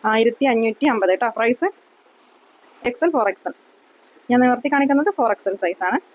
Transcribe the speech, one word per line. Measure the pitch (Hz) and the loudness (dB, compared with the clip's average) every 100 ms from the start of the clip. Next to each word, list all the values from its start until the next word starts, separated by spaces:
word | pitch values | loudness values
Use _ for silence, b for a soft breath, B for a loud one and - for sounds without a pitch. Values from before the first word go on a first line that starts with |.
| 220 | 0
ആയിരത്തി | 220 226 233 269 | 2 2 2 0
അഞ്ഞൂറ്റി | 226 226 220 294 | 2 0 0 0
അമ്പത് | 233 190 | 2 2
കേട്ടോ | 185 233 220 | 2 0 0
പ്രൈസ്. | 233 247 381 - _ _ _ _ b b _ _ _ _ 240 | 0 0 -2 -6 _ _ _ _ b b _ _ _ _ -8
എക്സ് | 247 339 | -2 -2
എൽ, | 294 | 0
ഫോർ | 202 | -2
എക്സ് | 190 - | -4 -12
എൽ. | - _ _ _ _ b b - | -12 _ _ _ _ b b -2
ഞാൻ | 247 | 2
നിവർത്തി | 254 247 277 | 2 2 0
കാണിക്കുന്നത് | 277 277 277 330 392 | 0 2 2 0 0
ഫോർ | 233 202 | 0 0
എക്സ് | 202 | -4
എൽ | 196 | -2
സൈസ് | 175 180 185 | -4 -2 -2
ആണ്. | 254 _ | -2 _